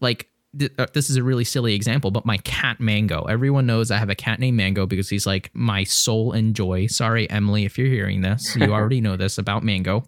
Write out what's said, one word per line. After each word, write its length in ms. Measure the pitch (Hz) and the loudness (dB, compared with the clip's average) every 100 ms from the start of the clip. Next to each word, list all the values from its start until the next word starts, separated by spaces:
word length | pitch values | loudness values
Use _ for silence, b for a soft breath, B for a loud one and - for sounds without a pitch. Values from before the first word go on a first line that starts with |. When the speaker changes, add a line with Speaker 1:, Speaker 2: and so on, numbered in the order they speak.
Speaker 1:
like, 280 | 123 120 - _ _ 147 | -2 -2 -8 _ _ -4
th-, 140 | 143 - | -4 -2
uh, 80 | 127 | -2
this 140 | 151 139 | 0 2
is 80 | 135 | 2
a 60 | |
really 220 | 123 127 | 2 0
silly 300 | 120 135 120 | 0 0 0
example, 360 | 104 107 127 98 | 0 0 0 0
but 160 | 107 113 | 0 0
my 100 | 101 | -2
cat 420 | - - 131 113 | -2 -2 -2 0
Mango. 420 | 113 104 107 78 - | 0 2 2 0 -2
Everyone 400 | 113 135 139 127 | 0 2 2 2
knows 260 | 113 113 | 2 2
I 60 | 104 | 0
have 120 | 104 | 0
a 60 | 98 | -2
cat 240 | - 107 | -4 -2
named 160 | 127 120 | 0 2
Mango 280 | 95 98 | 2 0
because 240 | 95 95 95 | 0 -2 -2
he's, 160 | 101 | -2
like, 240 | 98 95 - | -2 -2 -4
my 300 | - 120 98 | -2 -2 0
soul 480 | 95 - - 110 113 | 0 0 0 0 0
and 240 | 98 110 104 | 0 0 0
joy. 320 | 92 92 104 | 0 0 0
Sorry, 420 | - 117 113 110 | 0 0 0 0
Emily, 340 | 104 104 104 | 0 2 2
if 140 | 101 - | 0 0
you're 80 | 131 | 0
hearing 360 | 127 98 98 | 0 0 0
this, 340 | 92 107 - - | 0 -2 -2 0
you 80 | |
Speaker 2:
<laughs> 80 | 139 | 2
Speaker 1:
already 260 | 107 107 127 | 2 0 0
know 160 | 110 92 | 0 0
this 220 | 101 - | -2 -2
about 240 | 101 104 | -2 -2
Mango, 380 | 107 95 95 104 | 0 0 0 -2